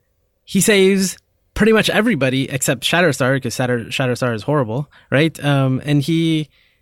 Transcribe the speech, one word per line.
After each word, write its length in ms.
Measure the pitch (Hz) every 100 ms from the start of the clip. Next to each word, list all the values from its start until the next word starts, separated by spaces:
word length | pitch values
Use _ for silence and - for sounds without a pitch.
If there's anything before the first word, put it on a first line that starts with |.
| _ _ _ _
he 160 | - 196
saves 580 | 202 202 190 196 190 - _ _ _
pretty 180 | - 214
much 160 | 220 196
everybody 580 | 170 226 175 131 131 139
except 340 | 135 - 131
Shatterstar, 580 | - 165 180 135 127 135
'cause 100 | 120 -
Shatter-, 300 | 123 123 110
Shatterstar 480 | - 131 120 127
is 80 | 113
horrible, 480 | 107 147 113 117 147 _ -
right? 260 | 127 160 - 143
Um, 360 | 139 135 131 -
and 160 | 147
he, 480 | 139 165 165 160 151 _ _ _